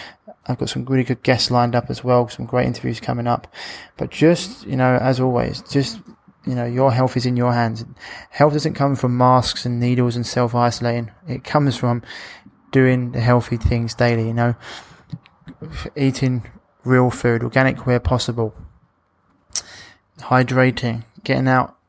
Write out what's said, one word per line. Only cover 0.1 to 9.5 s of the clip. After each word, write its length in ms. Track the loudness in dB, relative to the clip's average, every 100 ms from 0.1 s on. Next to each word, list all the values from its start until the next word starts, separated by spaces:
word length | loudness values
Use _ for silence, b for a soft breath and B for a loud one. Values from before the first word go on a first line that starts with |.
| B -20 -16 -8
I've 120 | -6
got 100 | -4
some 160 | -6 -2
really 180 | 0
good 200 | 0 -2
guests 260 | 0 0 2
lined 260 | 2 2 0
up 140 | -4
as 140 | -6
well. 260 | 0 2 2
Some 160 | -4 -4
great 220 | -2 -2
interviews 320 | -2 -6 -6
coming 260 | -6 -4 -2
up. 260 | -2 -4 B B B B -10
But 140 | -8
just, 560 | 2 4 4 -2 -12 -6
you 80 | 0
know, 240 | 2 2
as 180 | 2 0
always, 440 | 0 0 -2 -6 -4
just, 280 | -2 -2 -6 -16 -20 _ _ -6
you 80 |
know, 120 | -4 -2
your 260 | 2 2
health 260 | 4 0 0
is 80 | 0
in 100 | 0
your 160 | 2
hands. 320 | 2 0 -2 -12 -16 B B B
Health 240 | 2 2
doesn't 220 | 2 -2 0
come 200 | 0 0
from 220 | 0 2
masks 480 | 4 4 2